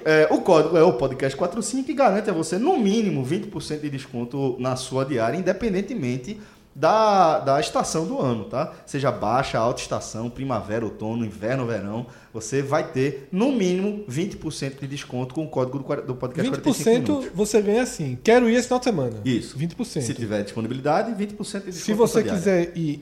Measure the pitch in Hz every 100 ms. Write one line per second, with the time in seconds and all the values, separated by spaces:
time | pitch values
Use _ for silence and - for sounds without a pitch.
0 | 156 156 156 226 202 160 151 170 175 180
1 | 135 127 135 - 175 226 202 262 262 262
2 | 247 196 214 165 160 180 285 349 202 226
3 | 202 147 127 175 - 151 - 151 147 135
4 | - 120 120 139 135 120 127 123 - 131
5 | 135 123 113 160 180 185 233 185 202 233
6 | 123 127 156 208 - - _ 139 160 214
7 | 220 196 165 151 135 139 - 269 - 160
8 | 175 269 139 113 98 120 160 - - 139
9 | 131 98 104 123 139 123 113 135 - 110
10 | - 110 120 123 135 113 95 113 107 -
11 | 110 117 110 90 107 131 120 107 98 113
12 | 123 - - 113 - 135 135 151 - 131
13 | 135 131 - 185 269 247 180 180 208 208
14 | - 131 196 - 160 - 139 135 139 139
15 | - 123 127 160 156 - 127 139 139 143
16 | - 127 123 - 254 135 294 233 226 240
17 | 254 285 254 175 208 226 202 220 247 -
18 | 143 123 - 240 233 240 240 247 254 180
19 | 127 107 117 120 - 131 165 - 240 160
20 | 127 139 110 104 101 117 113 131 143 165
21 | 226 202 202 208 196 202 185 170 - 214
22 | 226 - - 202 196 180 170 175 156 143